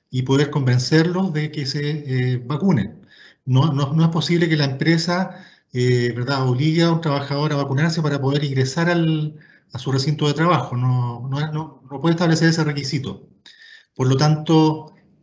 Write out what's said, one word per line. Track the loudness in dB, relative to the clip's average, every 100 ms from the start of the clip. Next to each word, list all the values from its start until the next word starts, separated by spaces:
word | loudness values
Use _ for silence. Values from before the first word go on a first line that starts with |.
| _
y | -6
poder | 0 2 2
convencerlos | 0 0 0 2 2 2 0 -2
de | -2 -4
que | -6 -6
se, | -4
eh, | -4 -6 -4 -2 0 -2
vacunen. | -4 0 2 2 0 -8 -20 -20 -20 _
No, | 0 2 2
no, | 0 0
no | 2
es | 2
posible | 0 0 0 2
que | 0
la |
empresa, | 0 0 0 2 0 -2 -4 -8 -20 _ _
eh, | -2 2 2 0
¿verdad?, | -2 -2 0 0
obligue | 0 0 2
a | 2
un | 2
trabajador | 0 -2 -2 -4 -2
a | -2
vacunarse | -2 0 0 0
para | -2 0
poder | 0 0
ingresar | -2 -2 -2 0 0
al, | 2 0 0 -4 -8 -20 _ _
a | -10
su | -2
recinto | -2 0 0 0
de |
trabajo. | 2 2 2 0 -2
No, | 0 0 -2 -6 -6
no, | -6 -4
no, | -6 -10 -16 -16
no | -4
puede | 0
establecer | 2 2 4 2
ese | 2
requisito. | -2 -4 -6 -6 -6 -12 -18 _ -20 -20 -20 -20 _
Por | -2 0
lo | 4
tanto, | 4 2 4 4 4 0 -8 -20 _ _